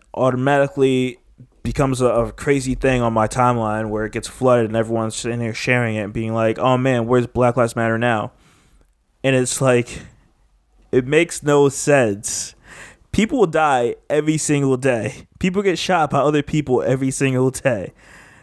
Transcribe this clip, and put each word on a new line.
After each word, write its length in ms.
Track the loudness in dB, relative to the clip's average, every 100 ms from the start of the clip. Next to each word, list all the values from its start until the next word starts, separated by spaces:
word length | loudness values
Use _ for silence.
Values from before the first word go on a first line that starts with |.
| _
automatically 1040 | -2 0 2 2 2 2 2 2 2 -2 -6 _ _ -20 _
becomes 380 | -6 0 0 2
a, 40 | 2
a 240 | 2 -2
crazy 420 | -4 -2 0 -2 -2
thing 260 | 0 2
on 120 | 2
my 140 | 2 0
timeline 640 | 2 2 2 -2 -2 -4
where 160 | -4 -4
it 60 |
gets 160 | -8 -10
flooded 380 | -2 2 4 2
and 100 | -2
everyone's 480 | -2 -2 -4 -6 -6
in 140 | -4
here 140 | -6
sharing 420 | -4 0 0 0 -4
it 60 |
and 120 | -6
being 200 | -6 -4
like, 260 | 0 0 2
"Oh 180 | 2 2
man, 300 | 2 0 2
where's 180 | 0 2
Black 300 | 0 2 2
Lives 180 | 0 0
Matter 220 | -2 0
now?" 360 | 0 -2 -4 -12 _ _ _ _ _ _ _ _
And 100 | 0 0
it's 260 | 0 0
like, 400 | 2 2 0 -10 -18 _ _ _ _ _ _ _ _
it 160 | -2 2
makes 340 | 2 0 -2
no 280 | 2 4 4
sense. 840 | 2 2 4 2 -2 -6 -8 -10 -16 -20 -20 -20 -20 _
People 320 | -2 0 2 0
die 480 | 2 2 2 0 -4 -4
every 280 | -2 0 -2
single 380 | 0 0 0 0
day. 520 | 0 -2 -4 -10 -18 _
People 220 | -2 0
get 180 | -2 -2
shot 300 | -2 0 0
by 100 | 0
other 240 | 2 0
people 400 | 0 -4 0 0
every 280 | 0 -2 -2
single 380 | -2 0 2 0
day. 440 | 0 -2 -4 -6 -14 -20 -20 -20 -20